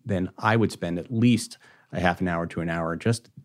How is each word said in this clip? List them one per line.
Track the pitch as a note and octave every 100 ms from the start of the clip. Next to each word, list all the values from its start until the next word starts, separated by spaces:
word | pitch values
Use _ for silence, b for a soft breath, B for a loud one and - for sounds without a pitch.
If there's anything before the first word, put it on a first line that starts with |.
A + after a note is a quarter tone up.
| A2+
then | F#2+ F2+ -
I | A2 A2+
would | G2+
spend | - F2 F2
at | -
least | A2+ A#2+ A#2 - - b b b
a | F2+
half | F2+ E2+
an | F#2
hour | E2 E2+
to | -
an | E2
hour | E2 E2 D#2+
just | A2+ A2+ - -